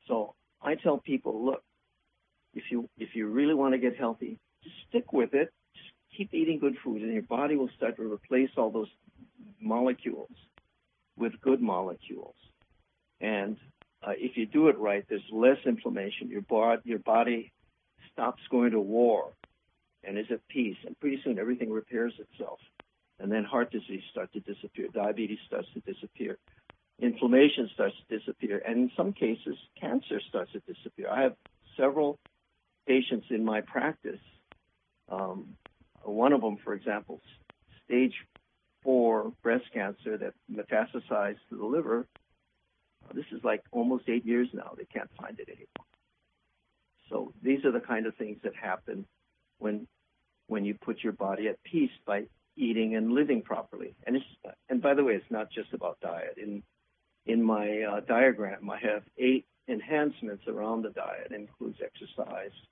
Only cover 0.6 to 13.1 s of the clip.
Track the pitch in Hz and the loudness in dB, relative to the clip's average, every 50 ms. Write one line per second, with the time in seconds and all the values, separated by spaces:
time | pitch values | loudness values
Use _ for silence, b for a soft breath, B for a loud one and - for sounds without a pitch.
0.6 | - 143 156 - - 170 147 127 _ - 135 127 - - 110 110 120 131 135 - | -4 -4 -4 0 2 2 2 2 _ -2 -2 -2 -2 -4 -4 0 0 0 -2 -2
1.6 | _ _ _ _ _ _ _ _ _ _ _ _ _ _ _ _ _ _ _ - | _ _ _ _ _ _ _ _ _ _ _ _ _ _ _ _ _ _ _ -14
2.6 | - - 120 120 117 - _ - 110 - - 117 107 104 110 127 143 147 156 139 | -10 -4 -4 -4 -4 -6 _ -14 -14 -8 -6 -6 -4 -2 0 2 4 4 4 4
3.6 | 139 135 131 131 120 123 120 - 135 113 113 - 127 - 110 - _ _ _ _ | 4 2 2 2 2 0 0 0 -2 -4 -2 -4 -8 -10 -10 -12 _ _ _ _
4.6 | - - - - - _ - 240 247 - - 143 117 - - 139 156 160 _ _ | -20 -20 -20 -20 -20 _ -2 -2 -2 2 2 2 2 4 4 2 2 2 _ _
5.6 | _ _ _ - - - _ _ _ _ - - 202 208 - 165 160 160 160 147 | _ _ _ -20 -20 -20 _ _ _ _ -10 -8 -8 -4 0 0 2 2 2 2
6.6 | 143 139 127 - - - 110 107 107 113 113 110 98 - 120 120 143 147 151 143 | 2 0 0 0 -6 -6 -6 -4 -4 -2 -2 -2 -2 -2 -2 0 0 2 2 0
7.6 | 131 123 - _ 123 113 117 - 110 110 104 104 _ - 131 127 135 131 - - | 0 -2 -2 _ -2 -2 -2 -4 -6 -6 -6 -8 _ 0 2 2 2 2 2 0
8.6 | 117 110 104 113 107 101 - _ _ - _ _ - _ _ _ - 107 101 _ | 0 2 2 -2 -4 -4 -8 _ _ -20 _ _ -20 _ _ _ -20 -20 -20 _
9.6 | 110 110 113 117 123 127 127 - - 120 95 80 67 - - - _ _ _ - | -4 -2 2 2 2 2 2 0 -4 -6 -6 -6 -10 -14 -16 -20 _ _ _ -20
10.6 | _ _ _ _ _ _ _ _ _ _ _ - 117 113 - - - 135 131 131 | _ _ _ _ _ _ _ _ _ _ _ -4 -4 -4 -4 -2 4 4 4 4
11.6 | 120 110 95 90 98 92 85 - - - - - - - - _ _ - _ _ | 4 0 0 0 -2 -4 -6 -10 -12 -12 -12 -12 -12 -14 -18 _ _ -20 _ _
12.6 | _ _ _ _ _ _ _ _ _ _ | _ _ _ _ _ _ _ _ _ _